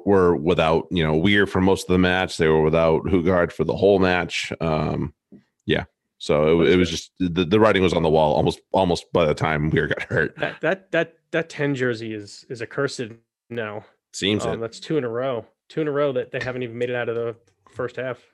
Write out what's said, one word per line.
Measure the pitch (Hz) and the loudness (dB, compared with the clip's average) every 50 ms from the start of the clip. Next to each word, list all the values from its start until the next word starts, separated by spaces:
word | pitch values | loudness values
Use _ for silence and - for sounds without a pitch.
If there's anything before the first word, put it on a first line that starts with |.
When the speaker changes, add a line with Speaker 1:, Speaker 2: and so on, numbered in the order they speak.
| - | 4
Speaker 1:
were | 95 101 95 90 87 85 | 4 4 6 6 4 4
without, | 69 73 82 90 80 80 80 82 80 - - | 2 2 2 2 4 4 4 2 2 0 -2
you | 90 87 80 | -2 0 0
know, | 78 78 | 2 2
Weir | 80 82 101 101 104 98 | 2 2 4 4 4 2
for | 92 - 95 | 2 2 2
most | 92 95 95 87 - - | 2 2 2 2 0 0
of | 92 | 2
the | 92 | 2
match. | 92 90 90 92 92 87 - - | 4 2 2 0 0 -4 -2 0
They | 85 78 | 2 4
were | 78 78 78 | 4 4 4
without | 78 78 82 82 80 80 78 - 82 | 2 2 4 4 4 2 2 0 0
Hugard | 95 90 78 92 92 87 87 85 - | 0 0 2 2 2 2 2 0 -2
for | - 80 | -4 -2
the | 82 - | -2 0
whole | 85 95 98 101 95 | 2 4 4 4 4
match. | 92 92 90 90 85 85 - - - - - - | 4 2 2 0 -2 -4 -6 -8 -8 -8 -8 -6
Um, | - 82 78 78 76 76 76 73 73 76 - _ _ _ - - _ _ _ _ _ | -4 -2 -2 0 -2 -2 -2 -4 -4 -6 -8 _ _ _ -20 -20 _ _ _ _ _
yeah. | - 78 - - - _ _ _ _ _ _ | -2 -2 -2 -2 -8 _ _ _ _ _ _
So | - - 80 73 76 78 82 85 80 | -4 -2 0 2 4 4 4 4 4
it, | 85 | 4
it | 90 | 4
was | 90 90 82 | 4 2 0
Speaker 2:
Leicester. | 82 80 - - _ _ | -2 -8 -10 -14 _ _
Speaker 1:
just | 92 90 80 | -4 -2 -2
the, | 87 92 | -2 0
the | 76 101 107 | 0 2 4
writing | 110 107 98 95 95 | 4 4 4 4 2
was | 87 87 | 2 2
on | 87 82 | 2 2
the | 80 | 2
wall | 78 78 78 76 67 | 2 2 2 2 2
almost, | 73 85 87 - - _ _ - | 2 0 0 -2 -4 _ _ 0
almost | 98 95 87 85 - - - - | 0 2 2 0 -2 -4 -4 0
by | 90 85 | 0 2
the | 76 76 | 2 0
time | - - 80 78 76 76 78 | 0 0 -2 0 0 0 0
Weir | 76 80 76 76 | 0 0 0 -2
got | 78 - - | -4 -6 -8
hurt. | - - - 76 - - - | -4 -2 -2 -2 -2 -4 -6
Speaker 2:
That, | - 76 - - - | -8 -8 -8 -6 -4
that, | 156 190 190 - _ - | -4 -4 -4 -8 _ -4
that, | 165 170 165 - _ _ _ - | -4 -4 -4 -8 _ _ _ -6
that | 160 160 165 | -6 -6 -6
ten | - - 147 143 143 | -6 -6 -4 -4 -2
jersey | 123 127 123 120 110 117 110 110 | -2 -2 -2 -4 -4 -8 -10 -10
is, | 107 104 107 - - - _ | -12 -12 -16 -20 -20 -16 _
is | 139 117 117 | -12 -12 -12
accursed | - - - 139 139 - - 123 107 113 113 _ _ _ _ _ _ | -10 -6 -6 -6 -6 -6 -8 -10 -12 -12 -18 _ _ _ _ _ _
now. | 120 117 110 107 104 107 - - _ _ _ _ - | -10 -8 -8 -8 -10 -12 -14 -16 _ _ _ _ -10
Speaker 1:
Seems | - 95 95 107 101 - | -4 0 0 0 0 0
Speaker 2:
Um, | 117 110 | -4 -4
Speaker 1:
it. | 107 | -6
Speaker 2:
that's | 113 110 - - | -8 -10 -10 -14
two | - - 160 | -8 -4 -4
in | 151 123 | -4 -2
a | 117 | -4
row. | 113 120 131 135 127 113 98 - _ _ _ _ | -6 -6 -6 -4 -6 -6 -8 -12 _ _ _ _
Two | - 156 160 | -8 -6 -4
in | 151 | -4
a | 139 | -2
row | 143 147 143 131 | -2 -2 0 -2
that | 123 113 - | -4 -6 -6
they | - 131 | -8 -8
haven't | 120 127 123 127 127 | -6 -6 -6 -6 -8
even | 117 113 120 | -8 -6 -6
made | 123 123 | -6 -4
it | 123 | -4
out | 120 120 117 | -4 -4 -4
of | 113 | -4
the | 117 117 117 117 - _ _ _ _ _ - | -4 -6 -6 -8 -10 _ _ _ _ _ -20
first | - - 127 120 - | -10 -8 -8 -8 -6
half. | - 127 131 120 - _ _ | -8 -8 -8 -10 -12 _ _